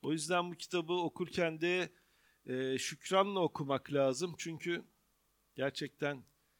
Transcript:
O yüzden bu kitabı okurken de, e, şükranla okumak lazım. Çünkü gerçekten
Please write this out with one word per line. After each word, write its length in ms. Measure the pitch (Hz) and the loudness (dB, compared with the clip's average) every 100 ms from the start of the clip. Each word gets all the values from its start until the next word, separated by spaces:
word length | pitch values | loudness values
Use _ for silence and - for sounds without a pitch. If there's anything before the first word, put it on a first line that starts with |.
O 100 | - | -2
yüzden 380 | 160 151 180 175 | -2 2 2 2
bu 60 | 170 | -6
kitabı 360 | - 180 160 | -4 -2 0
okurken 680 | 180 165 - 175 - 170 160 | 0 0 -4 -6 0 0 2
de, 320 | 170 180 170 - _ _ _ _ - | 2 2 0 -8 _ _ _ _ -6
e, 320 | 127 131 131 | -2 0 -2
şükranla 600 | - 151 - 190 196 196 | -2 -8 2 4 4 4
okumak 520 | 165 - 139 135 - | 0 0 0 -2 0
lazım. 420 | 143 135 131 180 160 | 4 4 2 -4 -6
Çünkü 460 | 170 160 175 170 - _ _ _ _ _ _ | -8 -6 -4 -4 -6 _ _ _ _ _ _
gerçekten 720 | - 135 - 143 _ 147 139 110 _ _ | -2 -2 -2 -8 _ -4 -4 -10 _ _